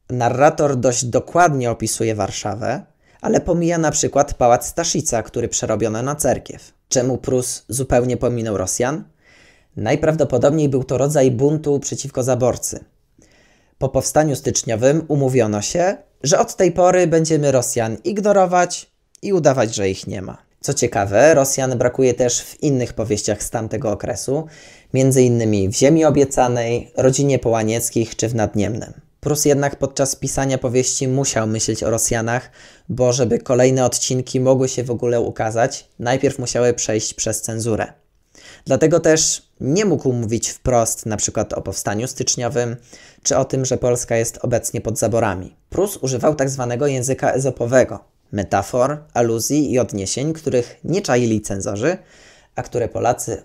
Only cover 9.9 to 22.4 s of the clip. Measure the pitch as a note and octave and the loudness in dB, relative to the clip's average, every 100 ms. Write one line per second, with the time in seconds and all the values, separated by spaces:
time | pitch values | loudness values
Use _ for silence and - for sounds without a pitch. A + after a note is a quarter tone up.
9.9 | D3+ D#3 D#3+ B2+ B2 C#3 D#3 C#3+ C3 C3 | 2 2 0 0 2 2 4 2 0 -2
10.9 | B2 C#3+ D3+ C3 A#2 C#3+ D3+ D3+ C#3+ - | -2 0 4 2 4 0 0 0 -2 -2
11.9 | C#3 C#3 - B2 A#2+ B2 - - - - | -10 -8 -4 0 2 0 0 -6 -10 -16
12.9 | _ _ _ _ _ _ _ _ - C#3 | _ _ _ _ _ _ _ _ -6 -2
13.9 | - - D#3 D#3 C3 - - - A2 C3 | 0 0 2 2 0 -2 -4 -4 2 2
14.9 | D#3+ D#3 D3 C3 C3 G#2+ G#2 - F3 F3+ | 2 0 0 2 2 2 0 -2 0 0
15.9 | C4 - - - - A3+ - F3+ E3+ F3+ | -2 -12 -6 0 2 2 2 2 4 4
16.9 | F3+ F3 E3 D#3 D#3 D3 C3 A#2 A#2+ A2+ | 4 4 2 2 2 2 2 0 -2 -4
17.9 | A2 - G#3 G3+ G3+ F#3 F3+ F3 - - | -4 -4 -2 2 4 4 4 2 -2 -14
18.9 | _ _ _ G3+ F#3+ D3 C3 A2+ A2 G2 | _ _ _ -2 2 4 2 0 0 -2
19.9 | F#2 - G#2 G#2+ A#2+ _ _ - C3+ A#3 | -2 -8 -10 -10 -14 _ _ -4 0 0
20.9 | G#2+ G#2 G#2 D3+ D3+ C3+ - C3 A#2 B2 | 0 2 6 6 6 2 0 -2 0 -2
21.9 | - C3 A#2+ B2 - | 2 2 2 0 0